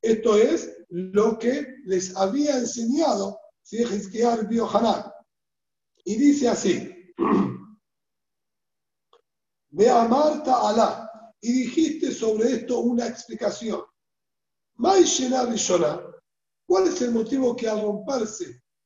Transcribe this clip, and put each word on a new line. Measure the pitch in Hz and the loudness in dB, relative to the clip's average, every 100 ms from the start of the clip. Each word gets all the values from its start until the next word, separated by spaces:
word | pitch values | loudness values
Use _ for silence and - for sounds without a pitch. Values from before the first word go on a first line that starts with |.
Esto | 220 220 233 208 | 2 2 4 4
es | 247 330 - - - | 4 2 -4 -16 -12
lo | 175 185 196 226 226 | -10 -2 0 2 0
que | 233 277 285 - | -2 -4 -8 -14
les | 185 185 - 190 | -4 -4 -4 -2
había | 196 269 294 262 | -2 0 0 0
enseñado, | 233 240 226 285 311 202 196 - - _ | -2 -4 -2 0 2 0 -4 -8 -20 _
¿sí?, | _ 220 | _ -4
Hizkiah | 240 202 - 220 240 226 | -2 -2 -6 0 0 0
Rabbi | 214 233 | -2 -2
Yohanan. | 220 202 233 - - - _ _ _ _ _ _ _ _ 175 | 0 2 2 0 -6 -18 _ _ _ _ _ _ _ _ -6
Y | 220 | 2
dice | 285 - 240 | 4 4 2
así, | 208 196 - - - - - | 2 0 -2 -4 -16 -20 -4
<clears throat> | - - 131 123 220 - _ _ _ _ _ _ _ _ _ _ _ _ _ _ _ _ _ _ _ | 2 2 2 -4 -14 -20 _ _ _ _ _ _ _ _ _ _ _ _ _ _ _ _ _ _ _
Ve | 151 226 | 2 4
a | 240 226 | 6 4
Marta | 254 302 294 - 240 214 | 4 2 0 0 2 2
Alá, | 226 196 - - - - _ | 2 2 0 -12 -16 -20 _
y | 233 | -2
dijiste | 254 240 - 311 - 262 | -2 0 0 0 0 -4
sobre | - 220 214 240 | -2 -2 0 0
esto | 240 - 240 | 0 -2 -2
una | 233 233 233 | 0 0 -4
explicación. | - - 226 208 - 226 190 - _ _ _ _ _ _ _ _ _ | -8 -14 -6 -6 -6 -8 -8 -10 _ _ _ _ _ _ _ _ _
Mai | 294 392 | 2 6
Shena | 320 - 254 262 | 4 2 0 0
Rishona, | 240 214 - 175 151 147 - - _ _ _ _ _ | 0 -2 0 2 2 -2 -10 -20 _ _ _ _ _
¿cuál | 370 381 | 2 2
es | - | 0
el | 247 | -2
motivo | 233 220 269 247 233 | 0 0 0 0 -2
que | 226 | -4
al | 214 | -2
romperse | 214 202 - 262 214 - - - _ _ | -4 -6 -6 -4 -6 -8 -14 -14 _ _